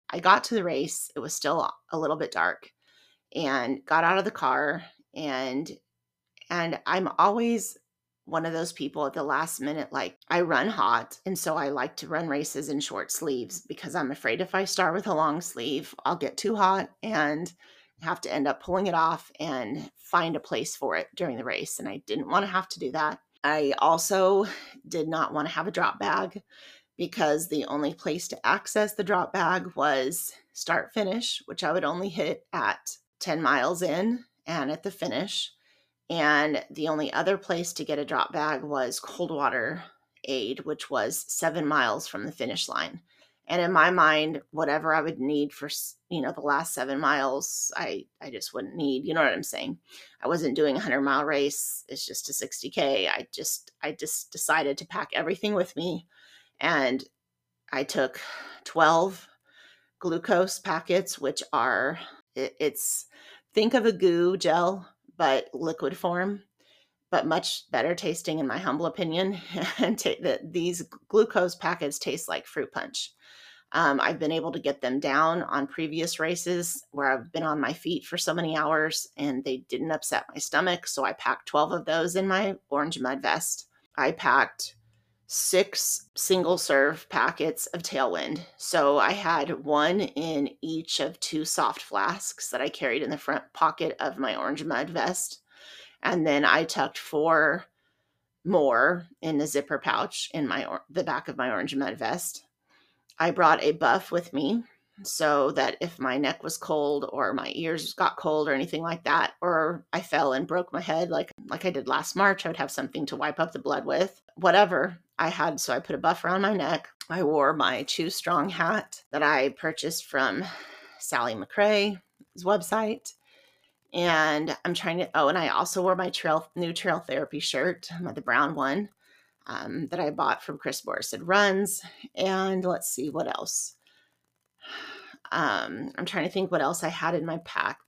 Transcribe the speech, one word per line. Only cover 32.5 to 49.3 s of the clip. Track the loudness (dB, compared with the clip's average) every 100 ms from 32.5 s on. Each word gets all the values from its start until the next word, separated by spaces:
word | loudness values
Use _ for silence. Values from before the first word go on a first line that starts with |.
at | -2 0 0 -4 -14 _ -10
ten | -4 0
miles | 4 4 4 0
in | 0 0 0 -2 -6 _ -6
and | -4 -2
at | -4
the | -6
finish. | -6 -4 -4 -4 -4 -6 _ _ _ _ _ -6
And | 2 4 4 4 0 -4
the | -4 -2
only | 0 0
other | 0 2 0
place | 0 -2 -4
to | -6
get | -4 -4
a |
drop | -2 0 0
bag | 0 -2 -2
was | -2 -2 -2 -4
Coldwater | -8 -6 -4 0 0 0 -2 -4 -10 _ _ _
Aid, | -6 -4 -4 -6
which | -6 -8 -4
was | -2 0 -4 -6
seven | -2 -2 0
miles | 2 2 2 0 -4
from | -8 -8
the |
finish | -6 -6 -4 -4
line. | -4 -4 -8 _ _ _ _ -4
And | 0
in | 4
my | 8 8
mind, | 8 6 6 2 -2 -6
whatever | -2 0 2 2
I | 2
would | 2 -2
need | 0 0 0
for, | -4 -8
s-, | -8 -10 -12 -8
you | -4
know, | -4
the | -2
last | 0 0 0
seven | -4 -4 0
miles, | 2 2 2 0 -4 -4 -4 -4
I, | -4 -6 -10 -16
I | -12
just | -10 -8
wouldn't | -8 -8
need, | -2 0 0
you | 0
know | 2
what | 2